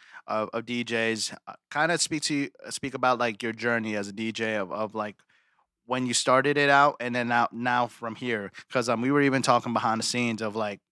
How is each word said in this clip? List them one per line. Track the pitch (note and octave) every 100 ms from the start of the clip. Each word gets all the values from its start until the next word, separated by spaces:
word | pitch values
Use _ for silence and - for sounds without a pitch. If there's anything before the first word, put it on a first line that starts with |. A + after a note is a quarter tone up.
| - - -
of, | A2 G#2+
of | A#2 A#2
D | A#2+ A2+
Js. | A#2 A2+ A2 G2+ - -
Uh, | - -
kinda | D3 D#3+ E3+
speak | - D#3
to | - C#3+
you, | C#3 - -
speak | - C#3
about, | B2+ B2+ A#2+
like, | A#2+ G#2
your | A#2+
journey | A2 A#2+ A#2 A2 G#2+
as | G2+
a |
D | G2+ A2+
J | A2 A2 G#2+
of, | F#2+
of, | G#2 G#2+ G#2+
like, | G#2+ F#2+ _ _ _ _ _ _ -
when | B2+ B2+
you |
started | A#2 - B2+ C#3 D3
it | C#3+
out | C#3+ C#3+ -
and | B2 A#2+
then | A#2+
now, | A#2+ A#2+
now | A#2 B2 B2 A#2+
from | - A#2 G#2+
here. | B2 A2+ F#2+ - -
'Cause, | C3 A#2+
um, | A2+
we | B2+
were | C#3+
even | C#3+ C3
talking | B2 A#2+ B2
behind | A2+ A#2+ A2+
the | -
scenes | B2 A#2+ G#2+
of, | A2 G#2+
like, | G#2+ G2+ _